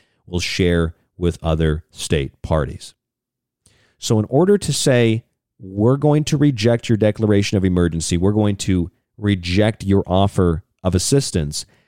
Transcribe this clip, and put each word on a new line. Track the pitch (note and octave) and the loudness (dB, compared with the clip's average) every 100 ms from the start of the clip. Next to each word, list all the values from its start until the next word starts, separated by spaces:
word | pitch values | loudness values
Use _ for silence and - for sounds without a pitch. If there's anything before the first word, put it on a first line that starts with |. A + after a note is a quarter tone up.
| _ _ - | _ _ -10
will | F2 | -8
share | - - F2+ E2+ E2 - _ - | -6 -2 0 2 0 -4 _ -6
with | F2 - | -4 -4
other | E2 D#2+ D#2+ D2+ - | -2 0 0 -2 -6
state | - - D#2 C2+ - | -12 -4 -4 -4 -8
parties." | - D#2+ C2 - - _ _ _ _ _ _ _ _ _ _ _ | -4 -2 -4 -8 -18 _ _ _ _ _ _ _ _ _ _ _
So | - A2 | -2 0
in | G#2+ | 0
order | C3+ F#3 G3+ | 2 4 2
to | - | 0
say, | C3+ - B2 A#2 A2 - _ _ _ | -2 2 2 2 0 -4 _ _ _
"We're | F#2+ G2 A2 C#3 | -12 0 2 2
going | D3 D3 | 2 0
to | C#3+ D3 | 0 0
reject | D3 A#2+ A2+ A#2 - | 2 2 0 0 0
your | A2 | 0
declaration | G#2+ G#2 G#2+ G2+ G2+ G#2 | 0 0 2 2 2 0
of | F#2+ | 0
emergency, | F2+ F2 E2 - F2 | 2 0 -2 -4 0
we're | F#2+ | 0
going | G#2 G#2 G2+ | 2 0 -2
to | - F#2 E2+ _ _ - | -2 -2 -2 _ _ -8
reject | G#2 G2 E2+ F2+ G#2+ A2 | -2 -2 0 0 0 0
your | G2 G2 - | 0 0 0
offer | F#2 G2 - F2+ D#2+ - _ F#2 | 0 0 2 0 0 -6 _ -2
of | F#2 | -2
assistance," | - C#3 - F#2 D2 - - _ | 0 0 0 -4 -4 -8 -14 _